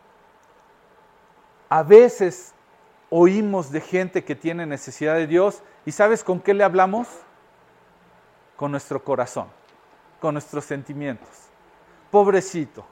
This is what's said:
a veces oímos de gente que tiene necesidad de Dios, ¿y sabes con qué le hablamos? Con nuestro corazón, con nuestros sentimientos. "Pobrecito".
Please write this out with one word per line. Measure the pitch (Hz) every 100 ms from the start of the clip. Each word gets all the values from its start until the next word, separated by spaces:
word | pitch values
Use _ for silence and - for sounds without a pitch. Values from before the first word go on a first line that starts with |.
| _ _ _ _ _ _ _ _ _ _ _ _ _ _ _ _ -
a | 160
veces | 151 214 240 - 185 - - _ _ _ _ _ -
oímos | 165 180 196 208 190 135
de | 151
gente | - 180 185 180
que | - 139
tiene | 160 170
necesidad | 160 139 - - 151 160
de | 156
Dios, | 170 196 196 - _
¿y | -
sabes | - 214 220
con | - 180
qué | 196
le | 202
hablamos? | 196 185 185 214 - - - _ _ _ _ _ _ _ _ _ _ _ _
Con | - 143
nuestro | 139 - 139
corazón, | - 127 120 - 98 _ _ _ _ _ _ _
con | 160
nuestros | 147 - 147
sentimientos. | - 139 135 143 143 113 - - _ _ _ _ _ _ _
"Pobrecito". | 208 202 190 190 170 139 - -